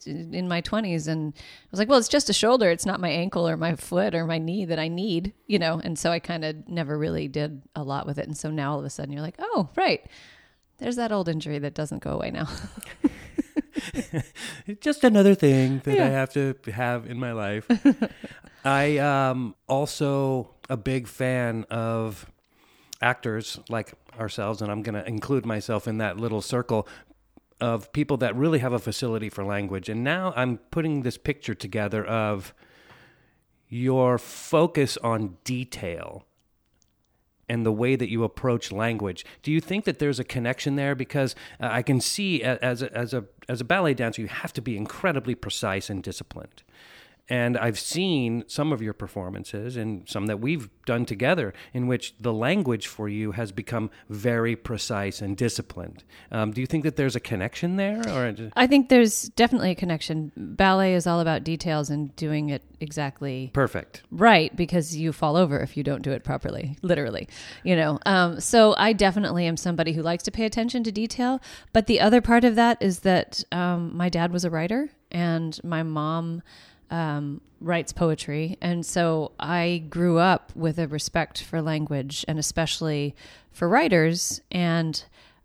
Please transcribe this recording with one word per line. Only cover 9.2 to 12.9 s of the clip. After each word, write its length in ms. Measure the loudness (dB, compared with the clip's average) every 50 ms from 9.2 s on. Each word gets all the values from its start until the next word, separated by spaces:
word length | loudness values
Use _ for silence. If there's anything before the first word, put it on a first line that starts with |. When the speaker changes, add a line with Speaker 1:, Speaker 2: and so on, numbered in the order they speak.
Speaker 1:
like, 140 | -10 -10 -10 -10
"Oh, 280 | -8 -4 -2 -2 -2 -2 -2
right. 300 | 0 0 2 0 0 -4 -12 -20 -20 -20 -20 -20 -20 _ _ _ _ _ _ _ _
There's 160 | -8 -6 -4
that 140 | -4 -2 -2
old 160 | 0 0 0 0
injury 300 | -2 -2 -4 -4 -4 -4
that 160 | -4 -6 -4
doesn't 280 | -6 -6 -6 -6 -8 -6
go 80 | -6
away 180 | -4 -4 -4 -4
now." 180 | -4 -6 -6 -6 -8 -10 -12 -12 -14 -16 -16 -16